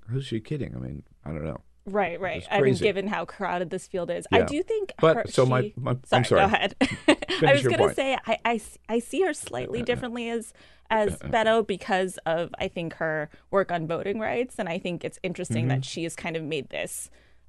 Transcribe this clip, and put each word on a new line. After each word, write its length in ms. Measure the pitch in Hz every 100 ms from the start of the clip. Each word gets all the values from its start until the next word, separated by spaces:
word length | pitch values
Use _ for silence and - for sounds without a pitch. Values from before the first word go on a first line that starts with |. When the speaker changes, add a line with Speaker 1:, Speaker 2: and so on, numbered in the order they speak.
| 107
Speaker 1:
Who's 180 | 135 135
she 140 | 110
kidding? 340 | - 151 -
I 60 | 62
mean, 240 | 64 73 - _
I 60 | 76
don't 140 | 80
know. 160 | 78 58 - _ 196
Speaker 2:
Right, 320 | 208 175 170
right. 180 | 185 156
Speaker 1:
It's 100 | -
Speaker 2:
I 40 | 202
mean, 60 |
Speaker 1:
crazy. 200 | - -
Speaker 2:
given 220 | 214 190 196
how 180 | 170
crowded 460 | 175 - 180 175 170
this 160 | 185 -
field 240 | 185 170
is. 160 | 170 -
I 60 | 240
Speaker 1:
Yeah. 60 | -
Speaker 2:
do 160 | 294
think 280 | 381 440 381 -
Speaker 1:
But 160 | 160 156
Speaker 2:
her, 80 | -
Speaker 1:
so 180 | - 127
my, 160 | 127
Speaker 2:
she 120 | - -
Speaker 1:
my, 160 | 123
Speaker 2:
Sorry, 260 | 131 - 147
Speaker 1:
I'm 60 |
sorry. 160 | - 98
Speaker 2:
go 40 | 196
ahead. 280 | - 202 -
<laughs> 20 |
I 340 | 262 - - - - -
Speaker 1:
Finish 140 | 269
Speaker 2:
was 100 | 285
Speaker 1:
your 80 | 123
Speaker 2:
gonna 120 | -
Speaker 1:
point. 120 | - -
Speaker 2:
say, 220 | 269 247 -
I, 120 | -
I 100 | 233 233
s-, 220 | - - -
I 100 | 233
see 240 | - 269
her 100 | 370
slightly 460 | - - - - 240
Speaker 1:
Uh, 40 |
uh, 40 | 233
Speaker 2:
differently 420 | 240 220 240 233
as, 240 | 233 - - - - -
as 320 | 220 208 -
Speaker 1:
uh, 40 | -
uh. 20 |
Speaker 2:
Beto 360 | 233 220 226
because 540 | 214 185 - 190 190 - 165
of, 240 | 165 170 -
I 80 | 190
think, 280 | 180 160
her 360 | - 165 156 151 - -
work 180 | 196 185
on 160 | 175 160
voting 320 | 165 196 220
rights. 380 | 220 240 254 -
And 100 | -
I 120 | 190
think 240 | 180 165
it's 160 | - -
interesting 440 | 185 180 - 113 127
Speaker 1:
Mm-hmm. 0 |
Speaker 2:
that 160 | 131
she 180 | 131 -
has 140 | 165 -
kind 180 | 170 160
of 60 |
made 280 | 151 156 -
this 380 | 76 - - - - _ _